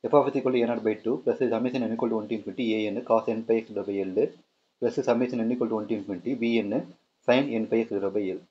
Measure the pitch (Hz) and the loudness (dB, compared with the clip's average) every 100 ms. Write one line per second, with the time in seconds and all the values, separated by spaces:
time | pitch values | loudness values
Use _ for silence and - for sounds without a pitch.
0 | 117 147 135 143 131 127 117 117 110 107 | 6 4 4 2 2 2 2 2 0 0
1 | 110 139 - 113 123 113 123 131 113 113 | -2 0 0 0 2 2 0 -2 -2 0
2 | 120 113 107 110 104 - 117 107 107 104 | 0 -2 -2 -6 -6 -4 0 0 0 -4
3 | - 113 117 113 113 113 110 101 98 98 | 2 2 2 -4 0 0 0 -6 -4 -2
4 | 95 95 143 - _ _ _ _ 120 - | -2 0 0 -2 _ _ _ _ -2 0
5 | 123 117 123 123 113 123 117 110 104 110 | 0 2 0 0 -2 0 0 -2 -2 -6
6 | 98 92 85 131 117 117 101 120 170 - | -4 -6 -4 -2 0 0 0 -4 -6 -16
7 | _ _ - 123 139 113 110 113 113 101 | _ _ 2 2 2 -2 0 0 0 -2
8 | 98 101 95 92 - | 0 -2 -2 -4 -10